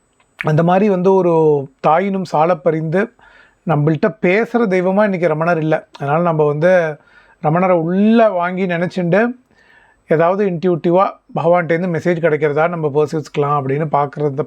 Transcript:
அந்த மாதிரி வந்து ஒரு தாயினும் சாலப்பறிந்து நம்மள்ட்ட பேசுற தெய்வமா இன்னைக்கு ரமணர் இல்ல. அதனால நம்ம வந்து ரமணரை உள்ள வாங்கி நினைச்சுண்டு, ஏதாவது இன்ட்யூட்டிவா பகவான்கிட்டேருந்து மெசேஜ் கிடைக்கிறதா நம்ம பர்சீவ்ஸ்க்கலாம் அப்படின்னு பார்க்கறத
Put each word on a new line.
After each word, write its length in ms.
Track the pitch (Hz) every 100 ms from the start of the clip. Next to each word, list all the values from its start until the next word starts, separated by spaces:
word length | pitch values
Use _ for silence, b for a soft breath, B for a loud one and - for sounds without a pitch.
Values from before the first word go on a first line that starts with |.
| _ _ _ -
அந்த 180 | 151 156
மாதிரி 260 | 170 185 214
வந்து 260 | 180 185
ஒரு 540 | 190 175 165 156 147 135 _
தாயினும் 440 | 156 160 202 196 180
சாலப்பறிந்து 760 | 151 165 180 175 160 160 180 220 _ b b b b -
நம்மள்ட்ட 500 | 151 147 156 220 -
பேசுற 440 | 180 196 233 233 226
தெய்வமா 380 | 185 180 196
இன்னைக்கு 240 | 214 185 170
ரமணர் 300 | 156 165 170
இல்ல. 280 | 156 156 - -
அதனால 240 | 139 156
நம்ம 220 | 175 156
வந்து 560 | 147 147 175 185 156 147 b b b b
ரமணரை 280 | 156 170 185
உள்ள 580 | 180 160 190 208 233 220
வாங்கி 360 | 180 175 185 190
நினைச்சுண்டு, 600 | 170 175 190 170 190 240 247 _ b b b b b -
ஏதாவது 380 | 160 170 196 202
இன்ட்யூட்டிவா 640 | 170 180 170 175 175 196 - _
பகவான்கிட்டேருந்து 640 | - 165 175 156 165 180 156
மெசேஜ் 200 | 175 165
கிடைக்கிறதா 480 | 165 151 151 139 170
நம்ம 220 | 170 156
பர்சீவ்ஸ்க்கலாம் 680 | 139 147 160 143 151 143 147
அப்படின்னு 240 | 131 139 156
பார்க்கறத 460 | 147 143 - 147 135